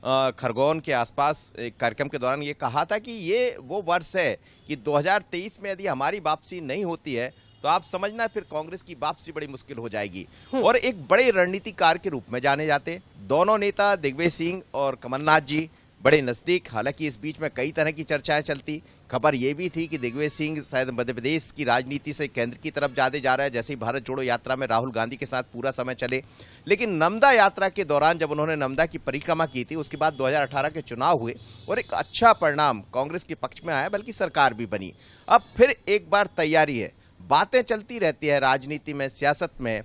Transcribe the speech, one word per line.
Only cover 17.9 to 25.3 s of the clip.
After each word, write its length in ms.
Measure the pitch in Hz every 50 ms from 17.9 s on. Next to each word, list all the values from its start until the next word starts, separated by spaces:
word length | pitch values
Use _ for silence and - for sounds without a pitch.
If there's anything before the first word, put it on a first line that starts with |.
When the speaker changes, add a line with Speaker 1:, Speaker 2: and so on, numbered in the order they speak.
Speaker 1:
की 120 | 156 147 156
चर्चाएं 360 | - 156 143 - - 151 147 156
चलती, 380 | - 151 139 - - 151 147 - - - _ _ _
खबर 240 | - 117 117 151 143
ये 180 | 127 123 135 147
भी 140 | 143 180 175
थी 180 | - 160 165
कि 120 | 156 156 147
दिग्विजय 300 | 123 120 117 139 151 151
सिंह 320 | 139 - 156 151 156 151 135
शायद 260 | - - 127 131 127
मध्य 220 | 123 117 123 117 127
प्रदेश 380 | 113 117 131 156 160 - -
की 140 | - 147 147
राजनीति 480 | 123 120 123 131 127 143 143 - 151 143
से 140 | - 151 139
केंद्र 280 | _ 123 117 120 120
की 140 | 110 - 156
तरफ 240 | 143 151 139 143 127
ज्यादा 240 | 135 131 131 131 147
जा 160 | 127 131 127
रहा 100 | 131 139
है, 60 | 143
जैसे 220 | 120 117 110 - 147
ही 40 | 123
भारत 260 | 110 113 120 135 120
जोड़ो 180 | 123 131 139 135
यात्रा 340 | 123 120 117 _ - 131
में 100 | 131 135
राहुल 240 | 120 113 113 120 131 117
गांधी 240 | 113 113 117 127
के 100 | 123 139
साथ 160 | 123